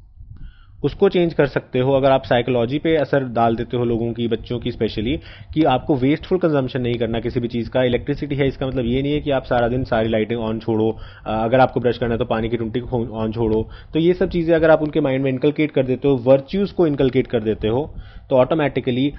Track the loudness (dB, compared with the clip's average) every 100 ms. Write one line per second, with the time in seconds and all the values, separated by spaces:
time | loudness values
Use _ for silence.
0 | -20 -20 -20 -16 -18 -18 -20 -6 -6 2
1 | 2 4 2 2 0 -2 -4 0 2 4
2 | 4 2 2 0 2 0 0 0 0 0
3 | 2 0 0 2 2 2 -2 -2 0 0
4 | -2 -2 -2 -2 -4 -6 -6 -4 -4 -2
5 | -4 -4 -8 -20 -6 0 2 2 2 2
6 | 2 0 0 0 2 2 0 -2 -2 -2
7 | -2 -2 -4 -4 -2 -4 -4 0 0 0
8 | -2 -6 -4 -2 -2 -2 -4 -2 0 0
9 | 0 -2 0 -2 0 0 0 0 -2 0
10 | 0 0 0 -2 -4 -4 -2 0 0 -2
11 | -8 -12 -6 -4 2 4 4 2 -2 0
12 | -2 -2 -2 -2 -2 -4 -4 -6 -4 -4
13 | -4 -4 -4 -2 0 0 -2 -8 -6 0
14 | 2 2 0 0 2 4 6 4 2 0
15 | 0 0 0 0 0 0 0 0 0 0
16 | 2 2 4 4 4 -2 -2 2 2 2
17 | 2 2 0 0 0 0 0 -2 -4 -10
18 | -18 -18 0 2 4 2 0 -2 -2 0
19 | -2